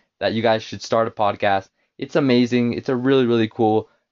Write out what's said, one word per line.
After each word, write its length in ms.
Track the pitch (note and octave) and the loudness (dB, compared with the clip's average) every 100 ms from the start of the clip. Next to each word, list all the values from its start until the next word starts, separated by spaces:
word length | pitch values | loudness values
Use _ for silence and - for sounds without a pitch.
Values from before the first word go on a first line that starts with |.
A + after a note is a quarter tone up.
| _ _ | _ _
that 140 | G2 | -4
you 80 | G#2+ | 0
guys 220 | A2 A2 | 0 0
should 180 | - G2+ | -4 -14
start 260 | - A2+ A2+ | -4 -2 -2
a 40 | |
podcast. 580 | - G#2 G2+ G#2 G2 - _ _ - | -2 -4 -2 -2 -2 -4 _ _ -14
It's 160 | C#3 E3+ | -6 0
amazing. 580 | C#3 B2 A#2+ B2 A#2+ | 2 2 2 0 0
It's 160 | F#2+ A#2 | -4 -4
a 60 | B2+ | -2
really, 320 | B2+ C3+ B2 | 0 2 2
really 200 | A#2 A2 | 2 0
cool, 420 | - A2+ A2 - _ _ | 0 0 0 -2 _ _